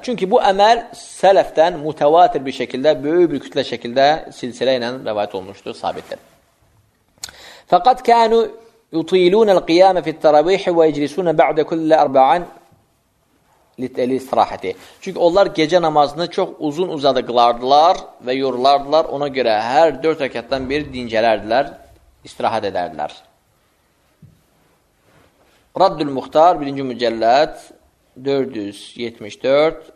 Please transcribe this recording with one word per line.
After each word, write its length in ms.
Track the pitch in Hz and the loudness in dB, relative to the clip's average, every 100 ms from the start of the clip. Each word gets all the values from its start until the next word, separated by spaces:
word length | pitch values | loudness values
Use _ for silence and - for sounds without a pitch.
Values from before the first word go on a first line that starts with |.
Çünki 280 | - 208 185 | -6 -6 0
bu 80 | 247 | 2
əməl 560 | 202 196 214 233 - | 2 2 2 2 -2
sələfdən 880 | - - - 185 190 143 - 165 165 | -20 -20 0 4 4 2 2 0 0
mütəvatir 640 | 151 - 147 165 175 147 135 | -8 0 2 4 4 2 -6
bir 80 | |
şəkildə, 400 | 131 120 131 147 143 | -8 -8 -2 0 0
böyük 280 | 143 170 170 | 0 2 2
bir 80 | 139 | 0
kütlə 220 | - 143 123 | -6 -6 -6
şəkildə 640 | 117 117 123 143 160 - | -6 -4 2 2 2 -4
silsilə 480 | - 127 113 123 131 | -14 -12 -4 -2 -2
ilə 120 | 117 131 110 | -4 -8 -8
rəvayət 260 | 104 104 | -6 -6
olunmuşdur, 400 | 98 95 101 117 | -8 -12 -16 -16
sabitdir. 460 | 113 87 - - - _ _ _ _ _ _ _ _ _ _ - - - - - | -10 -8 -8 -14 -18 _ _ _ _ _ _ _ _ _ _ -20 -20 -20 -18 0
فَقَدْ 260 | 180 247 254 - | 2 2 0 2
كَانُوا 340 | 233 226 226 220 - - _ _ | 4 4 2 -2 -8 -20 _ _
يُطِيلُونَ 560 | 160 160 185 175 208 214 180 | -8 0 2 4 4 4 2
الْقِيَامَ 400 | - 170 190 180 151 | 2 4 4 4 -4
فِي 60 | - | 0
التَّرَوِيحِ 480 | 156 151 160 190 190 | 4 4 4 0 0
وَيَجْلِسُونَ 580 | 170 160 143 143 - 175 160 | 2 2 2 -4 -2 -2 2
بَعْدَ 160 | 143 156 | 2 2
كُلِّ 280 | 147 165 156 156 | -2 -2 2 2
أَرْبَعًا 340 | 143 131 135 175 - - _ _ _ _ _ _ _ _ _ _ _ - | 4 4 4 2 -4 -18 _ _ _ _ _ _ _ _ _ _ _ -12
لِلْإِسْتِرَاحَةِ. 960 | 127 135 123 131 - 113 98 104 92 - - - | -10 -4 -2 -2 -2 0 0 -2 -10 -10 -16 -16
Çünki 180 | 196 175 | -12 0
onlar 280 | 170 190 185 | 2 4 2
gecə 340 | 165 151 180 | 0 0 2
namazını 460 | 165 151 139 160 175 | 2 2 0 -2 -6
çox 220 | 196 180 - | -4 -6 -4
uzun 300 | 151 147 185 | -6 -4 -6
uzadı 360 | 156 139 127 117 | 0 0 0 0
qılardılar 720 | 120 120 120 127 143 165 190 - - 120 | 2 2 2 2 4 4 2 -6 -14 -6
və 80 | 135 | -4
yorulardılar. 720 | 135 123 131 143 139 156 160 | -4 0 2 2 2 0 0
Ona 220 | 139 143 | -6 -6
görə 280 | 131 120 107 | -2 0 0
hər 420 | 113 143 165 131 | 0 2 2 0
dörd 180 | 156 151 | -4 -2
rəkatdan 480 | 131 117 117 135 127 | -6 -8 -6 -8 -4
bir 160 | 147 139 | -6 -6
dincələrdilər, 800 | 127 117 110 117 107 104 120 143 - - _ _ _ | -10 -4 0 2 0 0 -2 -2 -10 -20 _ _ _
istirahət 480 | - - 113 110 104 | -20 -6 -4 -4 -4
edərdilər. 420 | 92 87 76 73 - _ _ _ _ _ _ _ _ _ _ - _ _ _ _ _ _ _ _ _ _ _ _ _ _ - | -6 -8 -8 -12 -12 _ _ _ _ _ _ _ _ _ _ -20 _ _ _ _ _ _ _ _ _ _ _ _ _ _ 0
Raddül 340 | 185 156 147 | 0 0 -6
Muxtar, 480 | 131 - 156 170 160 | -6 -2 2 4 2
birinci 240 | 139 139 135 | -4 -8 -8
mücəlləd, 880 | 117 120 113 113 135 160 - - _ _ _ _ 123 | -4 -4 0 2 2 0 -6 -20 _ _ _ _ -12
dörd 380 | 135 139 127 117 | -4 -4 -4 -6
yüz 420 | 101 104 - 117 | -10 -12 -20 -12
yetmiş 460 | 117 117 104 - | -12 -12 -18 -8
dörd 340 | 131 143 156 160 - | -2 0 0 -4 -20